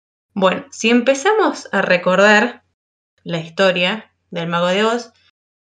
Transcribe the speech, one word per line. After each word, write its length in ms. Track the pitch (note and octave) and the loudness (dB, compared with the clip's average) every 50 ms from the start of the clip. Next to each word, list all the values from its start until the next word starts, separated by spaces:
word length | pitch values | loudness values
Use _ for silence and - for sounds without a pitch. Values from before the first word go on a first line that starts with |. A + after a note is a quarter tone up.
| _ _ _ _ _ _ - | _ _ _ _ _ _ -6
Bueno, 320 | G3+ F#3+ F3+ F#3 - - - - | 0 0 0 0 0 -8 -14 -14
si 180 | - - A3+ | -4 0 2
empezamos 800 | A#3+ B3 A#3 C4+ C#4 C#4 - G4 A4 A4 F4+ D4 - - - - | 2 2 2 2 0 0 2 0 2 2 0 0 -2 -6 -12 -6
a 100 | - G3 | -4 -4
recordar 840 | F#3 - F3+ F3 - F#3 F#3 F#3+ G3+ G#3+ G#3+ G#3+ A#3 B3 - - _ _ _ _ _ _ _ _ _ _ _ _ _ | 0 0 0 0 0 0 2 4 4 4 4 4 2 0 -6 -12 _ _ _ _ _ _ _ _ _ _ _ _ _
la 160 | F3 E3+ D#3+ | -8 -8 -8
historia 760 | D#3+ E3 - - G3 F#3+ F3 F3+ F3 F3+ G#3+ A3 - _ _ _ _ _ | -8 -10 -2 0 2 2 2 2 0 -2 -2 -6 -10 _ _ _ _ _
del 180 | F#3 E3+ E3+ E3+ | -10 -8 -6 -4
Mago 180 | E3+ E3+ F3 | -2 -2 -2
de 160 | F3+ F#3 G3+ A3 | 0 0 0 0
Oz, 300 | A3+ A#3+ A#3 - - _ _ _ _ _ _ _ _ _ _ | 0 -2 -4 -6 -10 _ _ _ _ _ _ _ _ _ _